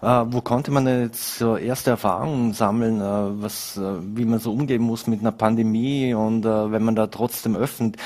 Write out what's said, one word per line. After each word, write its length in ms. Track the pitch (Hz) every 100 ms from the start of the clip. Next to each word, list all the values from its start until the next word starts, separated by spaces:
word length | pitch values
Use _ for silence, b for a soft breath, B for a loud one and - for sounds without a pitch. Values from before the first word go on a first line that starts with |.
Äh, 240 | 107 123 117
wo 160 | 123
konnte 280 | - 120 143
man 140 | 139
denn 200 | 131 127
jetzt 340 | 117 - - -
so 180 | 117 107
erste 360 | 110 131 135
Erfahrungen 600 | 117 104 90 151 135 117
sammeln, 480 | 101 104 113 113 110
äh, 420 | 101 104 101 104
was, 360 | 104 - - 101
äh, 40 | 95 90
wie 240 | 95 113 113
man 140 | 113
so 120 | 113
umgehen 300 | 113 143 120
muss 260 | 117 113 -
mit 140 | 107
einer 100 | 113
Pandemie 800 | 110 110 113 110 110 131 139 131
und, 320 | 110 110 113 110
äh, 280 | 107 107
wenn 100 | 110
man 140 | 113 110
da 100 | 104
trotzdem 480 | - 117 - 113 98
öffnet? 400 | 123 - 113 -